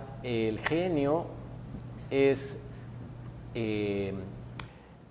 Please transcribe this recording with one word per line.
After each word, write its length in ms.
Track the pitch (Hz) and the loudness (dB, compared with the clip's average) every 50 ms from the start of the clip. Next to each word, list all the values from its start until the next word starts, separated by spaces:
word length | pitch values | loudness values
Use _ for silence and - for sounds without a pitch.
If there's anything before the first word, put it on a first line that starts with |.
| - - - - | -8 -10 -10 -6
"El 380 | - 123 117 113 110 110 110 107 | -2 0 2 4 4 4 2 2
genio 680 | - - 151 165 180 185 170 147 139 143 151 170 170 - - - - - - - - - - - - - - - - - | 0 2 2 4 4 4 4 4 6 6 4 4 2 -2 -8 -10 -10 -10 -12 -10 -10 -10 -10 -10 -10 -10 -10 -10 -6 0
es, 480 | 135 139 139 139 135 127 - - - - - - - - - - - - - - - - - - - - - - - | 4 8 8 8 8 6 0 -6 -8 -8 -10 -12 -12 -12 -12 -12 -12 -10 -10 -10 -10 -10 -10 -12 -10 -12 -10 -6 -4
eh, 580 | 120 113 107 107 104 104 101 101 101 98 98 98 98 95 95 - - - - - - - - - - - - - - - - | -2 0 2 2 2 2 2 2 2 0 0 -2 -4 -6 -8 -8 -10 -12 -12 -10 -12 -12 -12 -14 -18 -20 -20 -20 -20 -20 -20